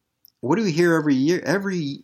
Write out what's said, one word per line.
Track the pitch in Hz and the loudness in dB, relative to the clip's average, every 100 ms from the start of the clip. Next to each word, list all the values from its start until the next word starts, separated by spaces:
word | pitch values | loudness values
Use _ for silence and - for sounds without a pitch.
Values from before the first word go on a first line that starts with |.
| _ _ _ _ | _ _ _ _
What | 120 | -2
do | 190 | 0
we | 208 | 0
hear | 156 175 | 2 2
every | 160 151 | 2 2
year? | 131 147 175 | 2 2 0
Every | - 196 196 180 143 143 | -2 -2 -2 -4 -6 -10